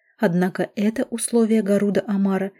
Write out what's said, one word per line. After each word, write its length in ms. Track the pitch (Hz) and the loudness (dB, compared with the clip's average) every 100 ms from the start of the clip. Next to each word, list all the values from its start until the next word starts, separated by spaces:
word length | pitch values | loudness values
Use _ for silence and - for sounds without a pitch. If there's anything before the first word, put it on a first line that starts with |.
| _ _ | _ _
однако 540 | 202 175 180 - 180 - | 0 2 0 -2 -6 -2
это 280 | 208 220 247 | -2 -2 -6
условие 500 | 226 - 233 220 220 | -6 -2 0 2 2
Гаруда 420 | 196 202 202 196 - | 2 0 2 0 -2
Амара, 460 | 196 196 190 196 | 0 0 0 -4